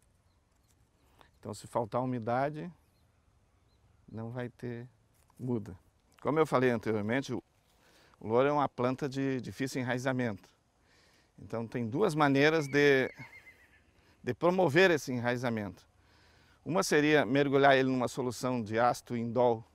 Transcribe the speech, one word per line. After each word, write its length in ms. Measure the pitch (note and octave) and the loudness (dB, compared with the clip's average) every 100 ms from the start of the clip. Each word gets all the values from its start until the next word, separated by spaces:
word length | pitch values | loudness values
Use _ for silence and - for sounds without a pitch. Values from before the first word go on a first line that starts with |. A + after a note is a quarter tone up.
| _ _ _ _ _ _ _ _ _ _ _ _ - _ | _ _ _ _ _ _ _ _ _ _ _ _ -20 _
Então, 140 | A2 | -14
se 140 | G#2 A2 | -12 -6
faltar 360 | A#2 A2+ A#2+ | -4 -2 -2
umidade, 680 | B2+ B2 A2 B2 C#3+ D3+ F3 D#3 _ _ _ _ _ _ _ _ _ _ _ _ - | -2 -4 -2 -2 -2 -6 -12 -16 _ _ _ _ _ _ _ _ _ _ _ _ -18
não 240 | G#2+ A2+ | -14 -10
vai 200 | B2+ B2 | -10 -10
ter 400 | - A#2+ A#2 B2+ _ _ _ _ - | -10 -12 -12 -14 _ _ _ _ -12
muda. 340 | B2+ A#2+ F#2+ F#2 _ _ _ _ | -4 -4 -4 -14 _ _ _ _
Como 160 | A#2+ D3+ | -2 2
eu 80 | D#3 | 2
falei 240 | C3 B2+ | 2 2
anteriormente, 640 | A#2 A2+ G#2+ G#2 B2+ C3+ | 0 -2 -2 -2 -4 -4
o, 80 | A2+ - _ _ _ _ _ _ _ | -8 -10 _ _ _ _ _ _ _
o 80 | G#2+ | -2
louro 220 | A#2 C#3 | 2 2
é 20 | |
uma 160 | D3 C#3 | 2 -2
planta 400 | - B2 C3 C#3+ | -2 -2 -2 -6
de 320 | C3+ C3+ C3 | -4 -4 -4
difícil 420 | G#2+ G2+ C3+ C#3 | -6 -8 -6 -4
enraizamento. 680 | B2 B2+ C3+ B2+ A#2+ G2 - _ _ _ _ _ _ _ _ - | -4 -4 -2 -2 -2 -6 -12 _ _ _ _ _ _ _ _ -20
Então, 260 | F#2 A2+ A2+ | -10 -8 -6
tem 220 | B2+ A#2 | -6 -4
duas 260 | C3+ G#3 | 0 0
maneiras 540 | D3+ D3 C3+ D3 D#3+ C#3 | 2 4 6 4 4 0
de, 420 | C#3+ C#3+ C3+ B2 - - - - - _ _ _ _ _ _ | 4 6 6 2 -4 -18 -20 -20 -20 _ _ _ _ _ _
de 120 | - | -8
promover 580 | A#2 E3+ F#3 F3 D3+ F#3+ | 0 2 4 4 6 4
esse 220 | D3 - | 4 -2
enraizamento. 760 | B2+ A#2+ B2 B2 A2+ G2+ - _ _ _ _ _ _ _ _ C3+ | -4 -2 -2 -2 -4 -6 -10 _ _ _ _ _ _ _ _ -4
Uma 180 | F3+ | -2
seria 420 | F#3 D3+ D3 D3+ G#2+ | 2 2 4 4 4
mergulhar 520 | C#3 C#3+ C#3 C#3 C3+ | 2 2 4 6 6
ele 120 | C3 | 4
numa 200 | B2+ A#2 | 0 -4
solução 520 | - B2 A#2 B2+ B2 | -4 -6 -6 -4 -4
de 160 | G#2 A2 | -2 0
ácido 380 | A#2+ - - A#2+ | 2 0 -6 -8
indol 480 | A#2 A2+ B2 A2+ - | -4 0 2 0 -6